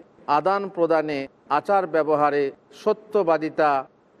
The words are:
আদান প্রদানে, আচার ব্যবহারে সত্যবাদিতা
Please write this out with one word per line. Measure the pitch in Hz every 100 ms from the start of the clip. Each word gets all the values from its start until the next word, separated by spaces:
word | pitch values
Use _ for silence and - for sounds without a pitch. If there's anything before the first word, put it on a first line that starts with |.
| - _ -
আদান | 147 165 202 196
প্রদানে, | - 165 160 151 143 135 _ -
আচার | 147 175 196 180
ব্যবহারে | 160 151 147 147 143 139 - _
সত্যবাদিতা | - 214 208 - 214 170 156 156 156 151 135 127 _ _ _